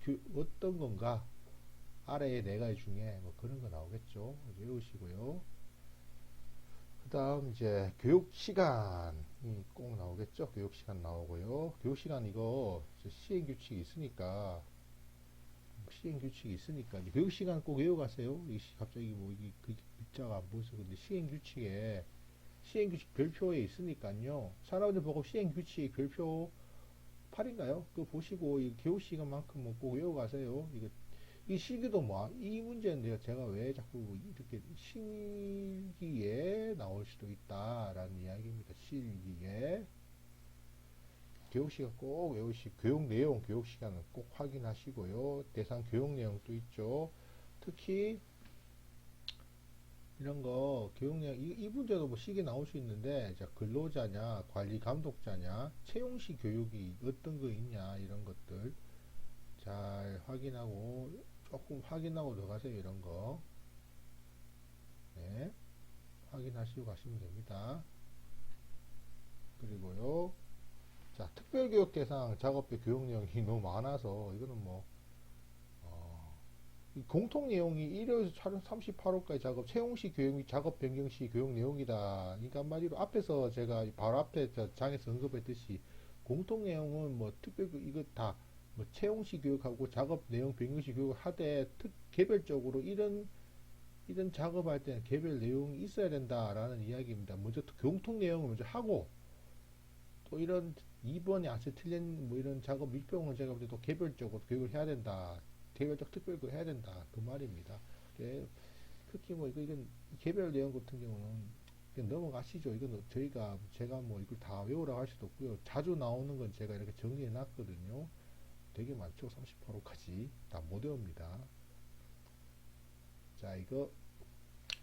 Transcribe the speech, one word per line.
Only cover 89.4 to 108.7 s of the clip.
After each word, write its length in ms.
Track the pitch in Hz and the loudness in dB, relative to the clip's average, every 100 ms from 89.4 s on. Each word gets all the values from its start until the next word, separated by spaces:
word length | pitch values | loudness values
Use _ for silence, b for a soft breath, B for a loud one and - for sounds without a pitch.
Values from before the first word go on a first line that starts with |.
교육하고 500 | 139 135 127 117 127 | 4 4 2 0 0
작업 320 | 120 139 160 - | 2 2 2 0
내용 260 | 117 135 | 2 2
변경 260 | 120 123 147 | 2 0 0
시 120 | 135 | 0
교육을 240 | 123 135 123 | 2 2 2
하되 520 | 180 180 151 143 - - | -2 2 4 4 2 -2
특-, 140 | 214 - - | -6 -8 2
개별적으로 680 | - 196 208 160 143 127 131 | 8 10 10 8 4 4 4
이런, 480 | 165 202 208 202 202 B B B B - - - - | 4 4 4 4 -2 B B B B -14 -14 -12 -4
이런 260 | 180 185 | 0 2
작업할 520 | - 165 180 165 143 | 2 2 4 4 2
때는 180 | 139 120 | 2 -2
개별 380 | 117 143 160 135 | 4 4 4 4
내용이 420 | 113 131 143 139 | 6 4 4 0
있어야 260 | 202 - 185 | 0 4 4
된다라는 760 | 143 127 120 104 104 117 117 | 4 2 2 4 2 0 0
이야기입니다. 540 | 107 127 120 104 98 95 | 0 0 -2 -2 -2 -2
먼저 220 | 107 123 - - | 0 0 -2 2
공통 400 | 135 185 - 226 | 4 4 2 4
내용을 260 | 180 165 139 | 6 6 4
먼저 180 | 113 | 0
하고 440 | 117 240 220 147 82 - - - - - - - - - - - - | 0 0 4 4 2 -8 -16 -16 -14 -14 -16 -16 -16 -16 -16 -16 -4
또 80 | 156 | 0
이런 380 | 170 180 170 151 - - | 4 4 2 -4 -12 -6
이 160 | 120 170 | -2 0
번에 300 | 180 190 160 | 4 4 4
아세틸렌 800 | 113 127 - 170 170 170 160 127 | 2 -2 -2 0 0 0 0 0
뭐 100 | 127 | 0
이런 240 | 135 135 | 2 0
작업 280 | 135 139 139 | 0 0 0
밀봉을 440 | 131 - 185 151 | -2 0 0 2
제가 180 | 123 131 | 0 0
볼 40 | 120 | 0
때 80 | 120 | -4
또 140 | 117 | -2
개별적으로 640 | 139 135 165 127 113 107 - | 0 2 0 0 -4 -4 0
교육을 260 | 127 123 | 2 2
해야 140 | 147 156 | 2 2
된다. 560 | 131 104 95 87 87 - - - - | 0 0 -2 -2 -6 -10 -14 -10 0
개별적 320 | 147 147 151 | 2 2 -2
특별 280 | 190 185 165 | -4 -4 -2
그거 120 | 127 | -2
해야 120 | 147 | -2
된다. 420 | 165 131 104 92 82 | -2 -2 -4 -8 -6
그 80 | 113 | -4
말입니다. 580 | 113 139 127 87 82 101 B B B - | -2 -2 -4 -6 -8 -10 B B B -6
예, 260 | 120 139 - B B | -4 -4 -6 B B